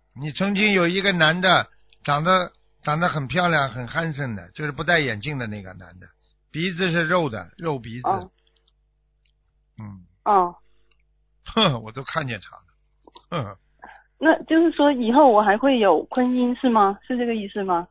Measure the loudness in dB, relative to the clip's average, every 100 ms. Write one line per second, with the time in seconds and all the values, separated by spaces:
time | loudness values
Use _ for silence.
0 | _ -12 -10 -4 -2 0 2 2 0 0
1 | 0 2 2 2 2 2 0 _ _ _
2 | -4 -2 2 2 0 -10 _ _ -4 -2
3 | 0 -2 -4 0 2 2 0 -4 -8 -6
4 | -6 -4 -6 -8 -12 -10 -8 -6 0 0
5 | 0 -4 -6 -6 -8 -10 -12 -18 -20 -20
6 | -20 _ _ _ _ -6 -6 -2 0 0
7 | 2 0 0 -4 -12 -10 -6 -6 -8 -8
8 | -4 -4 -4 _ _ _ _ _ _ _
9 | _ _ _ _ _ _ _ -20 -18 -18
10 | -20 _ 2 2 2 -4 _ _ _ _
11 | _ _ _ _ -6 0 2 0 -8 -12
12 | -8 -6 -6 -8 -12 -20 _ _ _ _
13 | -20 -20 _ -8 -8 -12 _ _ -20 -20
14 | _ _ 2 2 2 2 2 2 2 2
15 | 2 6 6 6 4 2 2 4 4 4
16 | 0 -2 0 0 0 0 2 4 2 0
17 | _ -4 -2 -2 -4 -6 -2 -2 -2